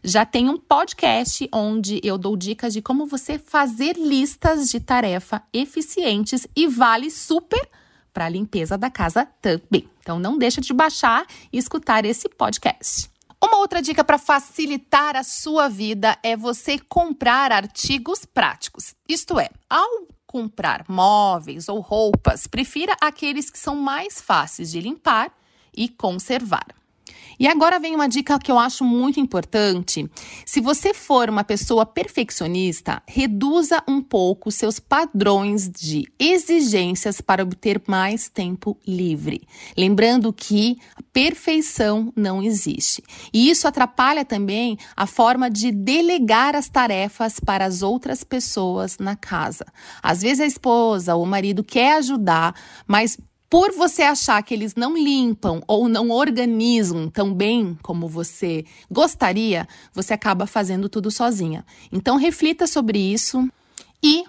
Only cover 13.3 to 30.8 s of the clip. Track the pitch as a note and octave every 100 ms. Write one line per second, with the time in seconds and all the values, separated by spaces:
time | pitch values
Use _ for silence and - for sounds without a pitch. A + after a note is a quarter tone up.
13.3 | _ A4 G#4+ G4+ F4 C#4 D#4 D4+ D4 -
14.3 | C#4+ - - D4+ C#4 _ C#4+ D4+ C4+ B3+
15.3 | - D#4 D#4 C#4+ G3 G#3+ G#3+ A3 - A3+
16.3 | A3+ A#3 A#3+ - C#4+ _ F4+ E4+ C#4+ A#3+
17.3 | B3+ C4+ G#3+ G3+ - - C4+ B3 G4+ -
18.3 | - D#3+ - - - - - - E4 -
19.3 | A3+ D#3+ - _ D#4 G#4 A4+ E4+ _ -
20.3 | B3+ A3 - E3+ A#2 D#3+ F#3 F#3+ G#3 G3+
21.3 | F3 D3+ D3 E3 G#3 F3+ G#3+ G#3+ G#3 -
22.3 | - - A3+ C4 D4 F4 - D4+ D4+ D4
23.3 | C#4+ C#4+ - D#4 C#4+ C#4 C#4+ G4+ - -
24.3 | F3 D3 - E3 E3 F#3+ D#4 - A3+ C#4+
25.3 | _ _ _ _ - A#3+ - G3 F3+ -
26.3 | B3+ A#3 - - _ _ _ - - -
27.3 | - C4+ D#4+ D#4+ F4+ D#4+ D#4 C#4+ B3 C4
28.3 | C#4+ - B3 A#3+ - B3+ A#3+ C4 D4 C4
29.3 | F#3 - A3 G#3 F3+ F3+ - - - -
30.3 | - - - A#3+ D#4